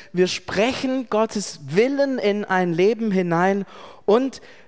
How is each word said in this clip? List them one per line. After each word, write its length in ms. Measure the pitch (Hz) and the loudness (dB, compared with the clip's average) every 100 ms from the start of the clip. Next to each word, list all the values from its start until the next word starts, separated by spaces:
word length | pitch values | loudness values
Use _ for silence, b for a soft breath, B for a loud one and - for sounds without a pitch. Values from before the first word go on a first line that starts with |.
| B | B
wir 140 | 175 180 | 0 0
sprechen 840 | - - 180 233 247 262 262 233 | -2 -6 0 0 0 -4 -4 -2
Gottes 500 | 214 220 214 - 156 139 | 0 0 -2 -6 -10 -2
Willen 520 | 170 254 277 277 254 | 2 2 2 0 0
in 260 | 208 208 | 0 -2
ein 280 | 202 185 180 | -2 0 0
Leben 380 | 165 196 226 220 | 2 2 2 0
hinein 560 | 190 175 165 185 196 190 B B B - | 0 0 2 2 0 -6 B B B 2
und 340 | 220 262 - B B | 2 2 -6 B B